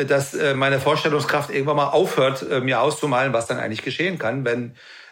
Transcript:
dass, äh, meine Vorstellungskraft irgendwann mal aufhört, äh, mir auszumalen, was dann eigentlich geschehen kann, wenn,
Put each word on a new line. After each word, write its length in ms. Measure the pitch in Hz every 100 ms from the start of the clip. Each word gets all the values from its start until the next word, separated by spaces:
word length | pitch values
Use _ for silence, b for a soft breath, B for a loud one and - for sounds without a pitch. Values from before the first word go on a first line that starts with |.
| 135
dass, 260 | 139 135
äh, 200 | - 147
meine 260 | 131 135 135
Vorstellungskraft 720 | 143 151 160 147 139 147 139
irgendwann 260 | 143 143 147
mal 140 | 143
aufhört, 520 | 156 185 - 131 131
äh, 180 | - 127
mir 200 | 127 120
auszumalen, 520 | 143 147 147 123 135
was 140 | 117 -
dann 120 | 127
eigentlich 240 | 110 110
geschehen 360 | 135 127 180 170
kann, 260 | 110 131
wenn, 300 | 120 120 120 B B B B